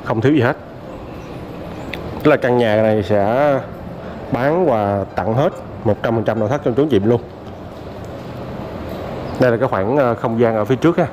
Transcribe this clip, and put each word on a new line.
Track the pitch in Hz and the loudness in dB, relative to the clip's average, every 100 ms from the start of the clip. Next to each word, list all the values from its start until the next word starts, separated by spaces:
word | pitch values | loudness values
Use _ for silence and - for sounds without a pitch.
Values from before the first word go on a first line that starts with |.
không | - 113 | -2 2
thiếu | 127 | 4
gì | 156 | 4
hết. | 120 156 - - - - - - - - - - - - - - - - | 2 0 -10 -16 -14 -14 -12 -14 -12 -12 -12 -12 -12 -12 -10 -10 -10 0
Tức | 151 | 4
là | 143 | 4
căn | 127 123 | 4 4
nhà | 117 107 | 4 4
này | 110 107 | 4 2
sẽ | 98 104 98 123 147 135 - - - - - - - | 2 2 4 4 2 2 -2 -12 -12 -12 -12 -12 -4
bán | 120 135 170 170 | 0 2 2 2
và | 113 101 101 95 | 2 2 0 -2
tặng | - 92 | -2 0
hết | 117 165 - - - | 2 2 -2 -12 -2
một | 113 101 | 0 0
trăm | 127 | 2
phần | 113 | 2
trăm | 104 110 | 2 0
nội | 107 | 0
thất | 143 | 0
cho | 147 117 | 0 2
chú | |
anh | 151 | 4
chị | 107 | 4
luôn. | 104 120 - - - - - - - - - - - - - - - - - - - - - - | 4 2 0 -14 -14 -14 -14 -14 -14 -12 -12 -12 -12 -10 -10 -10 -10 -10 -8 -8 -8 -8 -8 2
Đây | 127 | 2
là | 113 | 4
cái | 127 | 0
khoảng, | 101 98 147 | 0 0 2
à, | 123 | 2
không | 113 127 113 | 0 -2 2
gian | 120 110 | 2 2
ở | |
phía | 104 127 | 0 2
trước | 156 170 | 2 2
ha. | 143 | -2